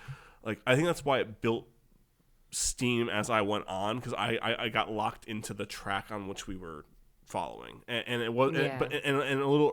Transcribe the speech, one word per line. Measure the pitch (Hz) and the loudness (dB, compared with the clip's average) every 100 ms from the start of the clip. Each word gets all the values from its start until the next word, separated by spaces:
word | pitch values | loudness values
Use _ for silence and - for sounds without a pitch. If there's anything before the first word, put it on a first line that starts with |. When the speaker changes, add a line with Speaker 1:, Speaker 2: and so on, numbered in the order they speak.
| - 139 - - | -14 -16 -18 -10
Speaker 1:
like, | 110 107 127 | -8 -2 2
I | 131 | 4
think | 170 | 4
that's | 165 143 | 0 0
why | 127 | 2
it | 104 107 | 0 0
built | 117 113 - _ _ _ _ _ _ _ _ | 0 0 -4 _ _ _ _ _ _ _ _
steam | - - - 123 120 117 | -4 -2 0 2 2 2
as | 104 107 | 0 2
I | 110 | 2
went | 101 104 - | 2 0 -2
on, | 95 101 120 | -2 -2 -2
'cause | 120 107 | -4 -2
I, | 110 113 | 0 0
I, | 110 117 117 | 0 -2 0
I | |
got | 110 92 | 0 0
locked | 107 107 - - | -2 -2 -4 -8
into | 107 107 | -8 -8
the | 101 98 | -8 -8
track | - 101 98 - | -8 -4 -4 -4
on | 107 98 | -8 -8
which | 98 - | -8 -8
we | 95 | -10
were | 87 76 - - - _ - | -10 -12 -16 -20 -20 _ -6
following, | 95 71 55 58 - - | -4 -4 -8 -14 -16 -4
and, | 117 - | -4 -2
and | 120 | -2
it | 113 | 0
was, | 117 135 | 4 4
Speaker 2:
Yeah. | - 147 131 | 4 0 0
Speaker 1:
but, | 131 | -2
and, | 143 135 139 | 0 2 2
and | 135 135 | 2 2
a | 139 | 4
little | 147 147 | 6 6